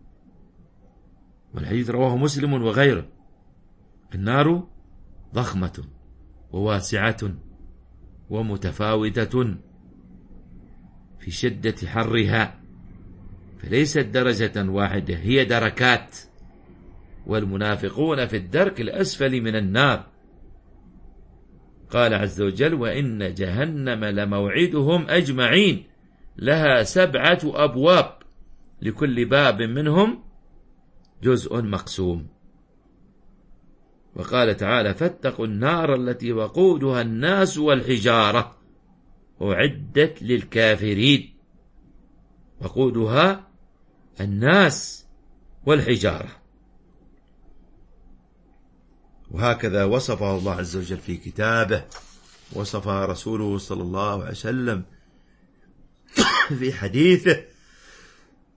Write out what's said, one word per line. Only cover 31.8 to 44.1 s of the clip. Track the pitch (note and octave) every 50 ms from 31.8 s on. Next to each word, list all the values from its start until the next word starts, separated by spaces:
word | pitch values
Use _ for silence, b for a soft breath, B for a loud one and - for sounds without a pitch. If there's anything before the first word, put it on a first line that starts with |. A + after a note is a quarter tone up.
| - - - - F#2+ F2+ F2 E2+ D2+ D2 - _ _ - _ _ _ _ _ _ _ _ _ _ _ - _ _ _ - - _ _ _ - _ _ _ _ _ _ _ _ _ _ _ _
وقال | - F2+ - A#2+ B2 B2 A2 G#2 F#2
تعالى: | G#2 F#2+ A#2 B2 A2 G#2 F#2+
"فاتقوا | - D#3+ F3+ F3 - - C3+ - - A2+
النار | A2 G#2+ G2+ A2+ C#3+ E3 E3+ E3 D3+ C#3
التي | B2+ B2+ B2 B2 A#2+ A#2+ A#2 A#2+
وقودها | A2 A2 G#2 - E3 F#3 F#3+ F3 D3 C3+ C3+ B2+ B2
الناس | A#2 A2+ A2 A2+ C3 E3 F#3+ G3 F#3+ F3+ C#3+ D3
والحجارة، | D3+ D3+ C#3+ C3 A2+ A#2 C3 A2+ G2 B2 A#2 A#2 G#2+ G#2 G#2+ A#2+ - - - _ _ _ _ _ _ _ _ _ _ _ - - _ _ _ _
أعدت | - G2+ F#2+ F2 A#2 D3 C#3+ - G2 - - C#3 D3+ D#3+ D#3 -
للكافرين". | - A2 B2 A#2 G2 - - A2+ A2+ A2 G#2+ G2+ G#2 G#2+ G#2 F#2+ A2 C#3 D3 C3 - - - - _ _ _ _ _ _ _ - - - _ - _ _ _ _ _ _ _ _ - - _ -
وقودها | - F#2+ - - C3+ B2+ A2+ A2+ A2+ G#2+ A#2 C#3 E3+ F#3+ G3 G3 - _ _ _ - _ _ _ _ _ _ _ _ _